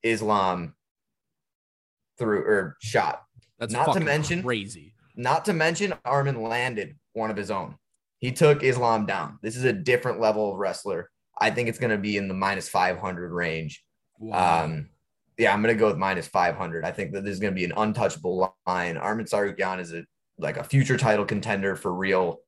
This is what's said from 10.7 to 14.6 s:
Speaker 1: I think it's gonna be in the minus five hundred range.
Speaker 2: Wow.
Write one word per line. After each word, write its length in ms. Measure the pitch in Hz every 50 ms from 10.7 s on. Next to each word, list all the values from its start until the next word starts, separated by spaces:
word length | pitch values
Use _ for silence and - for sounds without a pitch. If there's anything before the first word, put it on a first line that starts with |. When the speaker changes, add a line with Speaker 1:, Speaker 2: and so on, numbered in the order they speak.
| 90 - - 101 95 82 87 - _ _ _ _ _ -
Speaker 1:
I 120 | 104 110 98
think 160 | - 123 113
it's 100 | 113 -
gonna 200 | 123 117 110 101
be 180 | 98 104 104
in 100 | 101 98
the 80 | 95 92
minus 340 | 92 95 98 98 95 87 -
five 300 | - 95 90 92 92 87
hundred 320 | 95 95 92 87 87 87
range. 540 | 85 87 85 85 80 80 80 76 - - _ _ _ _ _ _ _ _
Speaker 2:
Wow. 460 | 110 110 110 87 92 87 82 82